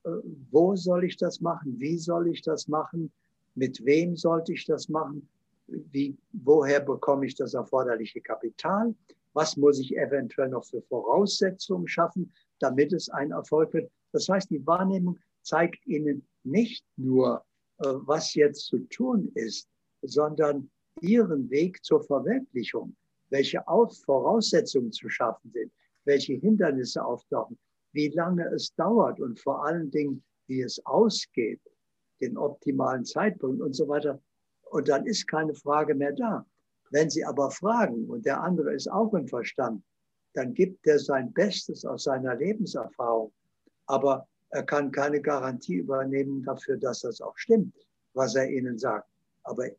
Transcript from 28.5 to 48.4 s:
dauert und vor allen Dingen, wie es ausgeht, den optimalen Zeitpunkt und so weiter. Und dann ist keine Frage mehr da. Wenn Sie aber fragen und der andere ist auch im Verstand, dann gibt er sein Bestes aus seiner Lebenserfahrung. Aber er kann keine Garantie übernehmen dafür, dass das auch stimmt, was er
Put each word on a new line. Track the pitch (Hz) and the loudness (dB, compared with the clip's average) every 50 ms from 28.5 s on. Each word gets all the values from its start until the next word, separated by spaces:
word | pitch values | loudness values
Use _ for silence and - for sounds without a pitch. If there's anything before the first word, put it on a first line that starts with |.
| 165 - 127 - - | -2 -4 -4 -6 -4
dauert | - 160 185 226 233 165 123 113 - | -2 2 4 4 6 4 4 2 -2
und | - 127 113 - | -6 -8 -8 -4
vor | - 143 139 151 147 | -4 -4 -2 -2 -2
allen | 147 165 170 160 143 | -2 -2 -2 -4 -2
Dingen, | 135 151 147 143 135 135 - _ _ _ _ | -2 -2 -2 -2 -4 -6 -10 _ _ _ _
wie | - 131 131 127 | -6 -6 -4 -4
es | 113 - - - | -6 -8 -10 -6
ausgeht, | - 135 165 226 226 - - - - _ - 117 104 - - _ - _ _ _ _ _ _ _ _ _ _ | -2 2 4 4 4 2 -2 -6 -6 _ -2 -2 -2 -4 -6 _ -20 _ _ _ _ _ _ _ _ _ _
den | 131 120 110 | -6 -6 -4
optimalen | - 143 147 143 - - 143 135 135 135 127 127 127 120 | -4 -4 -4 -4 -4 -4 -4 -2 0 0 0 -2 -2 -4
Zeitpunkt | - - - 185 214 190 - - 131 131 - | -4 -2 0 0 0 0 -2 -2 -2 -2 -2
und | - 143 135 | -2 -4 -2
so | - 160 139 | -2 -2 0
weiter. | 147 147 147 151 139 - - _ _ _ _ _ _ _ _ - | 0 0 0 -2 -4 -6 -10 _ _ _ _ _ _ _ _ -6
Und | - 135 135 143 | -4 0 2 2
dann | 143 135 - | 2 2 2
ist | - 220 - - - | 0 -2 -2 -4 -2
keine | - 156 156 156 143 | -2 0 0 -2 -4
Frage | - - 143 147 151 151 147 147 | -4 -2 0 2 2 2 2 0
mehr | 135 143 139 139 | 0 0 0 -2
da. | 262 247 226 196 123 - - _ _ _ _ _ _ _ _ | -2 -2 -2 -2 -4 -6 -10 _ _ _ _ _ _ _ _
Wenn | 131 143 160 156 | 2 2 2 2
Sie | 135 156 - | 2 -2 -2
aber | - 120 135 139 135 | -2 0 0 0 0
fragen | - - 175 202 233 240 220 151 120 117 113 | -2 -2 0 0 2 2 2 2 0 -4 -4
und | 120 120 120 107 | -6 -6 -4 -2
der | 143 139 - - | -2 -2 0 0
andere | 170 180 165 147 147 147 | 0 0 0 0 0 -2
ist | 139 131 - | -4 -4 -2
auch | - 190 226 220 220 | 0 0 0 2 0
im | 180 139 | -2 -2
Verstand, | 113 - 120 113 - - - 131 117 113 98 - _ _ _ _ _ _ _ _ _ _ | -2 -4 -6 -6 -6 -4 -2 -2 -2 -4 -6 -10 _ _ _ _ _ _ _ _ _ _
dann | 151 135 127 110 | -6 -4 -4 0
gibt | - 180 185 - - _ | 2 0 0 0 2 _
er | 156 151 143 | 4 4 4
sein | 143 - 143 131 127 123 - | 4 2 0 0 -2 -2 0
Bestes | - 175 208 180 - - - 160 139 - | 0 2 2 0 -4 -6 -8 -10 -10 -8
aus | - 127 123 - | -8 -8 -4 -2
seiner | 147 135 127 127 131 123 | -2 -2 0 -2 -2 -2
Lebenserfahrung. | 117 143 185 220 220 208 - - 143 117 113 - - 127 117 117 113 113 110 - _ _ _ _ _ _ _ _ _ _ | -2 -2 -2 -2 -2 -4 -4 -4 -6 -8 -8 -8 -6 -2 0 0 0 0 -2 -8 _ _ _ _ _ _ _ _ _ _
Aber | - 139 131 131 139 135 131 - - _ _ _ _ | -2 0 2 2 2 2 0 -2 -10 _ _ _ _
er | - 143 127 | -8 -6 -4
kann | - 147 147 143 135 | -2 0 0 0 -2
keine | 123 139 139 147 147 147 | -2 -2 0 0 0 0
Garantie | 139 151 147 135 127 131 123 123 - - 180 | 0 0 -2 -2 -2 -4 -6 -6 -6 -4 -4
übernehmen | 90 85 135 135 135 131 135 135 139 139 135 139 135 127 | -4 -2 -2 -2 -2 -2 -2 0 -2 -2 -2 -4 -4 -4
dafür, | 139 131 - - - 135 | -6 -6 -6 -4 -4 -4
dass | 113 135 127 117 - | -2 -2 -4 -4 -4
das | - 123 113 - | -6 -8 -8 -8
auch | 104 104 - | -10 -12 -12
stimmt, | - - - 226 226 190 - - _ _ _ _ _ _ _ _ | -10 2 4 4 4 4 2 -4 _ _ _ _ _ _ _ _
was | 131 135 120 110 | -2 -2 0 2
er | 135 | 0